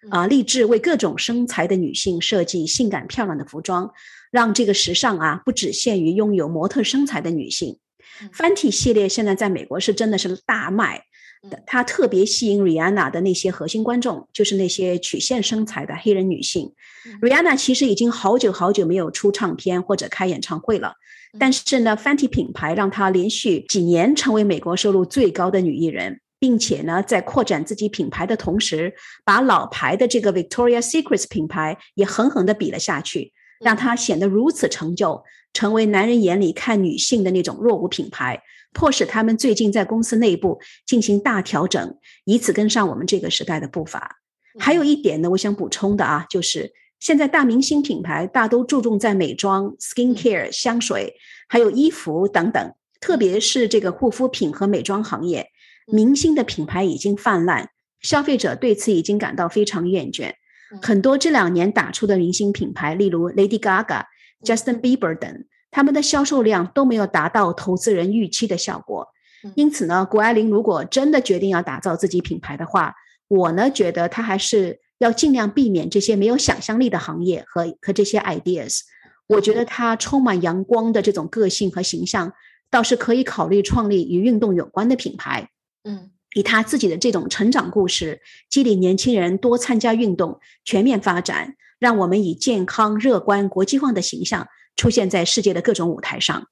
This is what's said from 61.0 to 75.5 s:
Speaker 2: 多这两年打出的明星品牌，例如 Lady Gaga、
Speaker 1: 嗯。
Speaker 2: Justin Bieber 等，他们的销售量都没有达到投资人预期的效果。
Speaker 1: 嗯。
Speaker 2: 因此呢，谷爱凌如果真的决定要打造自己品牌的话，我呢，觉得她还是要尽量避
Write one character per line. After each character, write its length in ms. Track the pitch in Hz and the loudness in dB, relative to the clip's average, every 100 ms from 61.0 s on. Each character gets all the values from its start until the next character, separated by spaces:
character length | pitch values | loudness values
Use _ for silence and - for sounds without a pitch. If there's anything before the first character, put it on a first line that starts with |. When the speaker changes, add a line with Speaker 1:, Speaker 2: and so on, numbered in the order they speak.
Speaker 2:
多 160 | 262 269 | 4 2
这 120 | 330 | 4
两 220 | 277 175 | 4 4
年 180 | 180 185 | 2 2
打 200 | 214 - | 2 -2
出 160 | - 208 | -2 0
的 100 | 190 | 2
明 160 | 175 | 2
星 180 | 185 202 | 0 -2
品 220 | 202 - | -2 -6
牌， 220 | - 147 | -4 -6
例 140 | 170 196 | 0 0
如 220 | 170 175 | 0 0
Lady 280 | 190 196 226 | 2 2 2
Gaga、 420 | 208 190 226 127 | 0 0 0 -6
Speaker 1:
嗯。 60 | - _ _ _ | -8 _ _ _
Speaker 2:
Justin 360 | 226 226 - 233 | -2 -2 0 0
Bieber 360 | 247 262 175 160 | 2 2 0 -4
等， 280 | 82 - - _ _ | -10 -12 -20 _ _
他 140 | - | 0
们 100 | 285 | 2
的 80 | 294 | 2
销 220 | 294 294 | 0 0
售 180 | 277 277 | 0 2
量 280 | 220 196 180 | 2 2 0
都 100 | - | 0
没 120 | 269 226 | 2 2
有 100 | 202 | 0
达 220 | 170 160 | 0 0
到 240 | 220 185 | 2 0
投 240 | 170 - 180 | 0 -4 -2
资 180 | - | 0
人 180 | 190 180 | 0 0
预 160 | 220 190 | 0 -2
期 180 | - 226 | -2 -4
的 100 | 175 | -4
效 240 | - 175 | -6 -8
果。 240 | - 87 - _ _ _ | -10 -10 -10 _ _ _
Speaker 1:
嗯。 80 | 202 196 | -8 2
Speaker 2:
因 120 | 294 | 2
此 180 | 294 170 | 2 0
呢， 200 | 180 190 | 0 2
谷 100 | 214 | 2
爱 140 | 220 | 4
凌 160 | 226 220 | 4 4
如 140 | 208 | 2
果 220 | 220 165 | 2 0
真 260 | 165 262 285 | 0 0 4
的 100 | 285 | 2
决 200 | 254 180 | 2 0
定 100 | 196 | 2
要 100 | 175 | 0
打 200 | 175 131 | -2 -6
造 160 | 196 165 | -4 -2
自 100 | 185 | 0
己 120 | 175 | 0
品 180 | - 165 | -2 -8
牌 180 | - 143 | -8 -10
的 80 | |
话， 300 | 165 190 160 - _ _ _ | -4 -2 -2 -6 _ _ _
我 260 | 196 170 | 2 2
呢， 160 | 170 254 | 2 0
觉 200 | 277 180 | 2 0
得 180 | 170 170 | 0 -2
她 140 | 220 | -4
还 140 | 226 196 | -4 -4
是 440 | - 214 180 - _ _ | 0 0 0 -6 _ _
要 140 | 233 | 0
尽 200 | 233 311 | 2 2
量 160 | 262 | 2
避 220 | 208 | 2